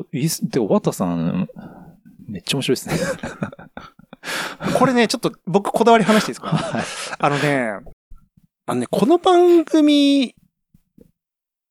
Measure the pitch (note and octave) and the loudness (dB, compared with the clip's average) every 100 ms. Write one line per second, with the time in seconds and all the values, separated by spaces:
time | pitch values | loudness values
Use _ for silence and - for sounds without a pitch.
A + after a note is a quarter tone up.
0 | - C#3+ D#3+ - D3+ C3+ G2+ G#3 - - | -6 -4 -4 -4 -4 -2 0 0 0 -2
1 | F2+ E2 D#2+ F2+ - - - - - - | -4 -2 -2 -4 -6 -10 -20 -20 -20 -20
2 | - - - G2+ - C#3 C3 B2 - - | -20 -20 -14 -12 -6 -4 -2 -2 -2 -4
3 | C#5 - - - - - - - - _ | -4 -6 -10 -10 -12 -12 -20 -20 -20 _
4 | _ - - - - - - - B3+ B3 | _ -18 -10 -8 -10 -8 -4 2 2 2
5 | A3 B3 E3+ - - F#3 - - A#3 A3+ | 0 -2 -6 -6 -2 -2 0 2 4 4
6 | G#3+ G#3+ - A#2 - D#3+ - A2+ - - | 4 2 0 -6 -4 -4 -2 -6 -6 -10
7 | - - D3+ C#3+ D3 C#3 A#2 G2 - - | -12 -4 -2 0 0 -2 -4 -6 -12 -20
8 | _ - _ _ _ _ - B2 A#2+ - | _ -20 _ _ _ _ -8 -6 -4 0
9 | A3+ F4 F#4+ F4 F4 E4+ D#4 D#4+ D4 D4 | 2 4 4 6 6 6 4 4 4 4
10 | C#4 C#4 A#3+ - _ _ _ _ _ _ | 4 2 0 -6 _ _ _ _ _ _
11 | _ _ _ _ _ _ _ | _ _ _ _ _ _ _